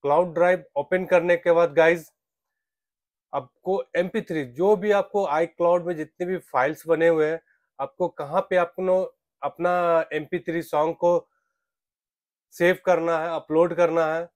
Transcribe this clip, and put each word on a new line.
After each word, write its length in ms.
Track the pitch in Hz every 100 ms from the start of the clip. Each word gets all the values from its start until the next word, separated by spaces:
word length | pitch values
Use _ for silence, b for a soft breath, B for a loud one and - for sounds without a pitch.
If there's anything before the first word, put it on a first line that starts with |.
क्लाउड 320 | 139 147 180
ड्राइव 300 | 160 175 180 151 143
ओपन 280 | 143 185
करने 320 | 185 180 175 175
के 160 | 175
बाद 200 | 170 170
गाइस, 400 | 147 160 175 156 _ _ _ _ _ _ _ _ _ _ _ _
आपको 500 | 139 127 _ 180 190 - 160
एमपी 240 | 180 220
थ्री, 240 | - 160
जो 320 | 131 123 190 208
भी 140 | 208
आपको 360 | 202 190 208 185
iCloud 580 | 151 165 _ 170 175 170
में 100 | 160
जितने 300 | 151 _ 180
भी 120 | 185
फाइल्स 480 | _ 135 131 156 160
बने 220 | 160 165
हुए 220 | 160 151
हैं, 100 | 160 _ _ _ _
आपको 280 | 139 _ 175
कहाँ 320 | - 143 175 185
पे 60 | 185
अपनो-, 500 | 175 - 185 185 185 _ _ _
अपना 640 | 143 - 175 175 175 165 160
एमपी 260 | 151 151 180
थ्री 240 | - 165
सॉन्ग 320 | 156 151 156
को 340 | 165 175 175 - _ _ _ _ _ _ _ _ _ _ _ _
सेव 280 | - 175 180
करना 340 | - 175 165 165
है, 100 | 165
अपलोड 460 | 160 - 156 170
करना 400 | 170 170 165 156
है 120 | 160 170